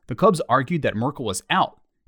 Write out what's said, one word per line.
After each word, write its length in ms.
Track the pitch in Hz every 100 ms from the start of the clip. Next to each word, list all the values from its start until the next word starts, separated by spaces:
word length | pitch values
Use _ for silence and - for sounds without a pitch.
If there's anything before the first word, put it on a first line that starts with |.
| -
the 80 | 123
Cubs 260 | 151 165 -
argued 320 | 123 131 175
that 140 | 123 104
Merkle 300 | 127 143 110
was 180 | 92 -
out, 300 | 175 - - _ _